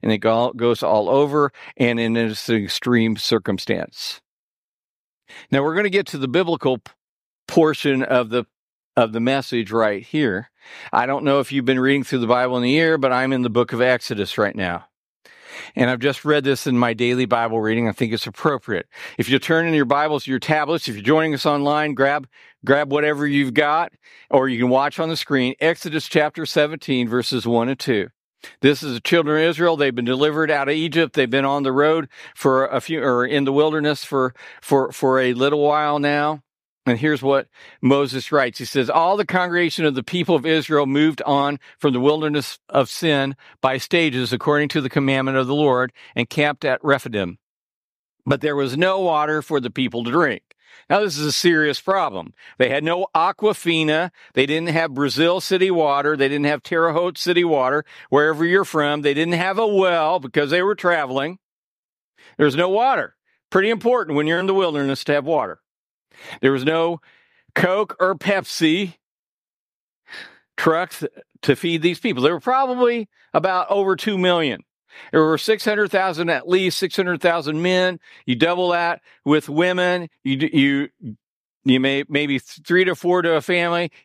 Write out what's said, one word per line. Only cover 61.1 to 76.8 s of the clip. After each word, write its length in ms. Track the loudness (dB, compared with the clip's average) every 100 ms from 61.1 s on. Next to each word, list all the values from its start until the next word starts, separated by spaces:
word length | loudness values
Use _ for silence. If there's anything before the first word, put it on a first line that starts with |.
| -2 -4 -8 _ _ _ _ _ _ _ _ -18 2
There's 180 | 2 4
no 120 | 2
water. 460 | 2 2 0 -4 _ _ _ _
Pretty 200 | 0 2
important 460 | 0 0 0 0 -2
when 100 | 0
you're 140 | 0
in 60 | 0
the 60 |
wilderness 520 | 0 0 -2 -4 -4
to 80 | -2
have 120 | -2
water. 360 | 0 -2 -2 -8 _ _ _ _ _ -20 -20 0
There 100 | 2
was 120 | 2
no 360 | 0 0 0 -4 -10 _ _ _ _
Coke 420 | 0 0 0 -2 -2
or 160 | -2
Pepsi 840 | 0 -2 -2 -4 -2 0 0 -2 -10 _ _ _ _ _ _ _ _ _ _ _ -20 -20 _ _ -2
trucks 440 | 0 0 -2 -8 -12 -12 -20 _
to 140 | -2 0
feed 240 | 0 0
these 200 | -2 -2
people. 220 | -4 0
There 120 | 0
were 60 | 0
probably 680 | -2 0 0 0 0 0 -6 _ _
about 380 | -2 0 -2 0
over 260 | 0 0 -2
two 220 | -2 0
million. 440 | 2 2 0 -6 -12 _ _ -20 0
There 140 | 2
were 140 | 4 2
six 260 | 2 0
hundred 260 | 0 0 0
thousand, 380 | 0 0 -2 -2
at 180 | -2 2
least 320 | 2 2
six 160 | -2